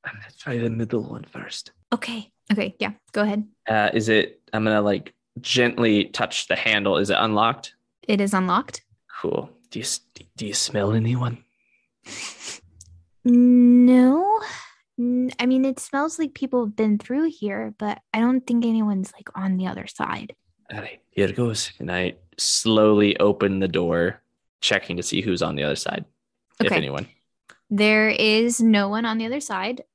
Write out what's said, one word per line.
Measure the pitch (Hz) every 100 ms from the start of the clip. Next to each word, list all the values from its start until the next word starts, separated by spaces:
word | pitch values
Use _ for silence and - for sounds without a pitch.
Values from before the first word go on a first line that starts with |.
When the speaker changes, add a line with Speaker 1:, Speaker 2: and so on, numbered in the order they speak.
Speaker 1:
I'm | -
gonna | 107 - _
try | - 120
the | 117
middle | 113 110 117
one | - -
first. | - - - - - _ _
Speaker 2:
Okay. | 240 - 233 - _ _
Okay. | 214 196 -
Yeah. | 208 208 _
Go | 208
ahead. | 208 208 208 _ -
Speaker 1:
Uh, | 110 104
is | 113 110
it, | 107 - - _
I'm | 110
gonna, | 110 107
like, | 104 98 - _ _ -
gently | - 127 120 117 117 107 -
touch | - 110 - -
the | 90
handle. | 117 104 98 85
Is | 101
it | 95
unlocked? | 110 104 113 120 - _ _ _ -
Speaker 2:
It | 202
is | 202
unlocked. | 196 185 185 - - _ _ _ -
Speaker 1:
Cool. | 82 - - _ _
Do | 113
you |
s-, | 104 - - - - -
do | 104
you |
smell | - - 104 101
anyone? | 113 113 123 120 117 _ _ _ _ _ _ - - - - - - _ _ - - _ _
Speaker 2:
No. | 247 240 247 247 240 247 247 254 254 294 392 440 440 - - _ _ -
N-, | 240 247 254 -
I | 247
mean, | 262
it | 269 262
smells | - 277 311 311
like | 294
people | - 269 247
have | 220 214
been | 220 208
through | - 269 320
here, | 320 208 202 220 214
but | 208 208 _
I | 220
don't | 233 254 254
think | 240
anyone's, | 233 226 214 190 190
like, | - -
on | - 190 185
the | 185
other | - -
side. | - - - - - _ _ _
Speaker 1:
All | 104
right, | - - _
here | - 98
goes. | - 120 104 - -
And | 85
I | 90 92 - _ -
slowly | - - 113 107 107 104 104 -
open | 104 101 101 95
the | 95
door, | 85 87 85 87 - _ _ _ _
checking | - 101 - 87
to |
see | 87 -
who's | 98 87
on | 80 71
the |
other | 73 69
side, | - - - _ _ _ _ _
if | -
Speaker 2:
Okay. | 170
Speaker 1:
anyone. | 69 69 - _ _ _ _ _ _
Speaker 2:
There | 208 214 214 214
is | - 214 220 233 240
no | 226 208 196
one | 214
on | 233 220
the | 226
other | 277
side. | 285 190 196 254 -